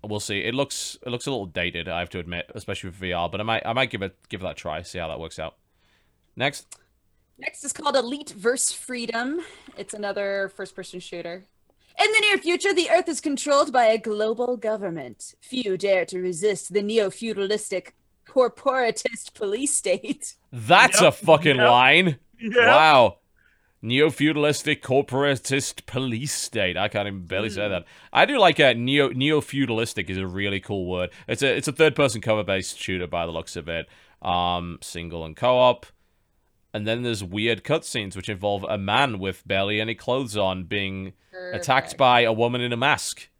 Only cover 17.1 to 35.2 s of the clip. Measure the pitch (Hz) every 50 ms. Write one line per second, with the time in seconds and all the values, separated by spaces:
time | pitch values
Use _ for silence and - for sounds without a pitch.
17.1 | - - 226 226 214 196 196 190 214 208 - - 196 180 - - _ _ _ _
18.1 | _ _ _ _ - 262 247 233 - - - 277 254 262 247 226 226 - - -
19.1 | - - - - _ - 220 196 202 233 277 285 - - - 196 180 208 - 220
20.1 | - - - - - _ _ _ - 123 110 113 170 196 240 254 - - 185 156
21.1 | - - - 165 160 156 165 156 139 127 - 120 120 123 127 131 147 170 185 175
22.1 | 143 - _ _ _ _ 226 226 220 247 233 233 247 - 156 156 147 131 120 98
23.1 | 95 _ _ _ _ _ _ _ _ _ _ _ _ _ - 110 120 131 147 160
24.1 | 135 - 139 151 156 151 147 151 147 - - 151 151 - - - 127 139 143 -
25.1 | 127 135 143 143 139 127 - - 139 143 135 - - - - - - 139 131 131
26.1 | 117 113 135 147 - - - - - 110 98 92 87 85 98 107 - 107 101 101
27.1 | 98 98 90 82 92 95 107 110 104 98 104 104 95 87 85 _ - - - -
28.1 | - - 160 - 285 262 202 175 147 - 151 131 120 117 120 127 139 143 143 135
29.1 | - 127 131 151 156 147 143 - - 139 139 117 113 110 110 - - 110 95 85
30.1 | 92 95 95 92 90 95 98 101 98 98 - - 104 98 90 87 90 90 90 90
31.1 | - - - - 117 117 139 135 123 143 135 - 127 - 156 156 - - 143 131
32.1 | 107 113 92 113 110 107 104 92 98 95 92 - - - - - 95 90 90 82
33.1 | 80 87 85 85 82 82 80 - - 90 76 78 82 82 76 _ - _ _ _
34.1 | _ _ - - 90 87 87 87 90 87 87 87 85 - - - - 87 85 85
35.1 | 82 82